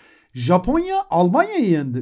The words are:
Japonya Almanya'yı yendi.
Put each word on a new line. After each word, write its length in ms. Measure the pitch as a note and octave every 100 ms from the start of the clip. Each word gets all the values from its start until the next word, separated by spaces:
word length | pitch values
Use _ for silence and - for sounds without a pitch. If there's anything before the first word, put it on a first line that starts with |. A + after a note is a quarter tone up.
| _ _ _
Japonya 600 | B2+ A#2+ F3+ F#3 D#4+ F4+ F#4+ -
Almanya'yı 600 | E3 F3+ B3 G4+ G4 A3
yendi. 280 | D#3+ C#3 B2